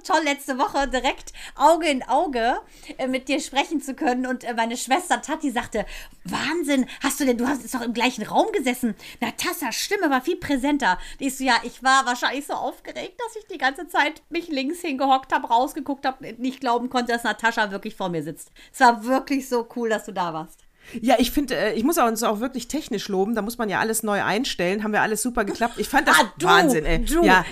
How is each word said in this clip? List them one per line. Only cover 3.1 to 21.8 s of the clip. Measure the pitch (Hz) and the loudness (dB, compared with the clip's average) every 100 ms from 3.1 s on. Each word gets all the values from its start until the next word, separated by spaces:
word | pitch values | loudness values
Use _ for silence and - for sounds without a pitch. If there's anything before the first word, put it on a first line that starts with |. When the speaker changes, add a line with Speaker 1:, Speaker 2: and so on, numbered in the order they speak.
| 262 262 | -2 -2
Speaker 1:
dir | 277 | -2
sprechen | - 269 - 311 | 0 -2 0 -4
zu | 269 | -6
können. | 254 302 254 254 | -2 0 0 -2
Und, | 254 | -4
äh, | 220 | -4
meine | 233 226 247 | -2 -2 -2
Schwester | - 269 - 240 | 0 0 2 -2
Tati | - 311 294 | 0 -4 -2
sagte, | 233 - 220 196 - - - | -2 -4 -6 -6 -10 -16 -16
„Wahnsinn, | 175 214 240 339 285 277 233 - | -8 -4 -2 -2 2 2 0 -2
hast | 277 - | -2 0
du | |
denn, | 269 240 | 0 2
du | 247 | 0
hast, | 277 | -2
ist | 226 | -4
doch | 254 | -4
im | 240 | -4
gleichen | 226 240 226 214 | 0 0 0 0
Raum | 190 403 | 2 2
gesessen. | 415 247 247 233 196 - - | 2 0 0 -2 -4 -12 -6
Natashas | 233 - 349 349 262 | -6 -2 -4 -2 -4
Stimme | - - 403 330 | -4 -2 0 2
war | 262 | 2
viel | 294 359 | 0 -4
präsenter.“ | - 277 277 294 214 180 - - | -2 0 2 2 2 0 -4 -6
Ich | 269 - | -6 -2
so, | |
„Ja, | 262 233 | 2 2
ich | 240 - | 0 -2
war | 262 269 | 4 4
wahrscheinlich | 240 247 254 254 285 | 4 0 -2 -2 -6
so | |
aufgeregt, | 330 262 359 - 254 - - | -6 -6 -8 -14 -12 -12 -8
dass | 453 440 | -10 -10
ich | 427 | -14
die | 359 | -4
ganze | 262 277 330 | -2 -2 -2
Zeit | 349 294 302 _ | 0 0 -2 _
mich | 330 330 | -8 -4
links | 269 269 349 | -4 -4 -4
hingehockt | 339 269 277 262 262 | -6 -2 2 2 2
hab, | 294 269 | -2 2
rausgeguckt | 233 294 320 269 277 | 2 2 -2 -6 -2
hab, | 269 262 | -4 -4
nicht | - 226 254 254 | -14 -6 -6 -2
glauben | 254 240 247 | 0 0 0
konnte, | 254 240 | -2 0
dass | 233 | -2
Natascha | 240 208 226 226 208 | -2 0 0 0 -2
wirklich | 196 214 - | -4 -10 -6
vor | 190 | -4
mir | 165 | -4
sitzt.“ | 151 156 - - - | -6 -10 -18 -20 -20
Es | - | 4
war | 254 233 | 6 6
wirklich | 220 262 - 269 262 | 0 0 0 -4 -2
so | 240 226 254 | -4 -4 -6
cool, | 226 | -2
dass | 208 | -2
du | 214 | -4
da | 190 175 | -6 -4
warst. | 160 165 - _ _ - 240 | -6 -10 -18 _ _ -14 -4
Speaker 2:
Ja, | 233 240 | 4 6
ich | 247 | 6
finde, | - 285 151 | 2 0 0
äh, | 208 | 0
ich | 226 | 2